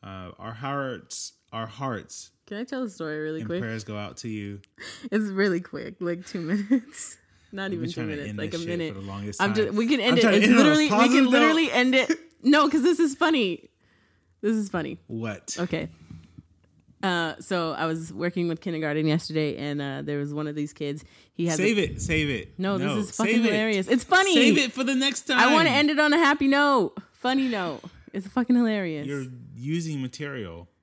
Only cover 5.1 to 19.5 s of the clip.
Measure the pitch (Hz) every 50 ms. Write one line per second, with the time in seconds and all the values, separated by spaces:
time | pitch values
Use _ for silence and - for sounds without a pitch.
5.1 | - 214 220 208 190 190 196 202 180 170 180 - - 147 - - 185 _ 180 175
6.1 | 175 170 185 - - 202 170 156 180 208 202 202 247 262 226 - - - - -
7.1 | - _ _ _ _ _ _ _ - 190 196 190 185 170 - 170 175 160 - 156
8.1 | 156 147 143 - 208 208 - 156 - 165 170 170 175 175 165 156 - 98 98 98
9.1 | 98 101 101 104 104 - 185 202 208 208 214 - - 208 233 233 302 262 202 240
10.1 | 247 247 233 226 196 208 208 220 247 - - 302 302 - - 196 208 214 233 247
11.1 | 247 277 269 254 247 240 240 226 311 320 330 285 - 247 247 254 254 269 247 -
12.1 | 330 - - - _ _ - 254 294 294 294 285 277 311 247 339 339 - 339 294
13.1 | 277 - - 311 320 285 226 190 170 - - - _ _ _ _ _ _ _ _
14.1 | _ _ _ _ _ _ - 208 226 220 208 196 196 180 156 139 - 170 _ _
15.1 | 117 113 113 113 104 87 _ - - - 170 180 - 160 156 160 - _ - -
16.1 | - - - _ _ - - _ _ _ _ _ _ _ _ _ - _ - 190
17.1 | 180 170 165 160 - - 151 - 190 180 170 160 151 - 156 165 160 165 160 165
18.1 | 160 98 165 175 175 185 175 170 165 160 - 196 170 156 156 151 147 156 156 160
19.1 | 151 165 - - 156 160 156 147